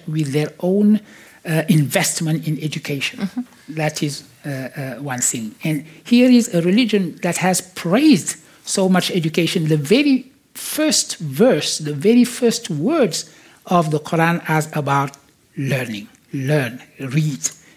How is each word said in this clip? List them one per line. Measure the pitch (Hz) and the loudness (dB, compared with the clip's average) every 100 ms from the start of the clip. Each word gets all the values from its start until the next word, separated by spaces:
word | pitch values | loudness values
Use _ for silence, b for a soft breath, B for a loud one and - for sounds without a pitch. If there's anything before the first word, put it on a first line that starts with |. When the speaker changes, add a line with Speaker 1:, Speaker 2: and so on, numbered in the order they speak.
| - | -6
Speaker 1:
with | 156 147 | -4 -2
their | 139 151 - | -2 -4 -4
own, | 180 196 208 214 B B B B | 0 2 4 2 B B B B
uh, | - 160 156 | -2 -2 4
investment | 156 139 190 170 - 160 160 - | 4 4 0 -2 -2 -2 -2 -2
in | 151 | -4
education. | 151 151 - 143 131 - | -4 -8 -6 -6 -6 -6
Speaker 2:
Mm-hmm. | 190 - 247 - - | -6 -6 -10 -14 -12
Speaker 1:
That | 156 151 151 | -4 -4 -2
is, | 151 139 - _ 151 | -6 -6 -14 _ -10
uh, | |
uh, | 135 131 - 135 117 | -8 -10 -10 -10 -10
one | 143 127 | -8 -4
thing. | 123 127 110 - | -4 -4 -8 -6
And | 160 156 B B | -4 -4 B B
here | - 240 254 | 2 4 8
is | 247 220 | 6 4
a | 170 | 2
religion | 170 202 247 208 180 - | 2 2 2 0 -2 -4
that | 180 165 | -4 -2
has | 180 180 | 0 0
praised | - - 170 196 311 214 - - b b | -4 -8 0 4 6 4 2 -10 b b
so | - - 190 | -6 0 2
much | 185 - | 2 2
education. | 190 160 156 165 190 156 | 0 0 0 0 0 0
The | 156 | 0
very | 143 220 294 262 - _ _ | 2 2 4 0 -2 _ _
first | - - - 311 - - - | -16 -10 -4 0 0 -4 -8
verse, | 160 135 240 170 143 - | -8 2 2 2 -2 -6
the | 151 | -6
very | 147 190 240 | 0 4 4
first | 247 - 240 226 - | 4 2 0 0 -4
words | 151 170 330 220 151 - b b b - | -4 -2 0 0 -2 -10 b b b -2
of | 180 156 | 0 2
the | 151 | -2
Quran | - 165 165 170 - | -2 0 0 0 -2
are | 156 156 | -2 -2
about | - 139 139 139 - _ _ _ - | -4 0 0 -2 -6 _ _ _ -8
learning, | 139 139 120 107 104 _ _ | -4 -4 -4 -8 -12 _ _
learn, | 143 131 151 120 127 - - | -6 -2 0 -2 -6 -18 -14
read, | 135 139 156 135 - - b | -4 -2 -2 -4 -8 -10 b